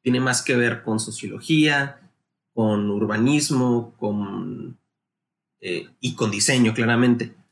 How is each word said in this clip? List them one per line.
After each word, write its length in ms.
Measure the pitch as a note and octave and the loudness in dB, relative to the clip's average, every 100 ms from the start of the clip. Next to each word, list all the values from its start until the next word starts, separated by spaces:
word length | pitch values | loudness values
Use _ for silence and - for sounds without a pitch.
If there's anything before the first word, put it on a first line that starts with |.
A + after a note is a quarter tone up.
Tiene 180 | B2+ B2+ | 0 0
más 220 | C3 B2 | 0 0
que 120 | - | 0
ver 280 | B2 A#2+ A2+ | 2 2 -2
con 160 | - A2 | -4 -4
sociología, 1120 | A2 - G2+ G2+ - D#3 D3+ C#3+ C#3 - - _ _ _ _ | -4 -10 -10 -12 0 2 4 2 -2 -8 -20 _ _ _ _
con 360 | - G#2+ G#2 G#2 | -2 0 2 0
urbanismo, 1040 | G#2 G#2 G#2+ B2 D3 D3 C3+ B2+ A#2+ A2+ _ | 0 0 2 2 2 2 0 2 0 -2 _
con, 800 | G#2+ G#2 G2+ G2 F#2+ G2+ - - _ _ _ _ _ _ _ _ | -4 -4 -4 -6 -8 -10 -12 -16 _ _ _ _ _ _ _ _
eh, 300 | F#2+ F2 - _ | -8 -8 -8 _
y 160 | - | -8
con 160 | - A2 | -2 -2
diseño, 420 | G2+ - C3 A2+ | 0 0 4 2
claramente. 600 | A2+ A#2 A#2 B2 A#2 - - _ | 2 0 2 4 2 -2 -12 _